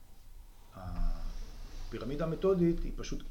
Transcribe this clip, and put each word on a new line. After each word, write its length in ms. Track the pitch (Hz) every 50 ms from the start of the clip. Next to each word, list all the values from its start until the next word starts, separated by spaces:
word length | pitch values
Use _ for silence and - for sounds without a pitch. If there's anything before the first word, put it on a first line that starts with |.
| - - - - - - - - - - - - - - -
הפירמידה 1500 | 95 92 90 87 87 - - - - - - - - - - - - - - - - - - - 110 - 120 143 147 165
המתודית 580 | 160 160 147 - 190 196 175 175 170 165 - -
היא 80 | 147 131
פשוט 280 | - - - - - - -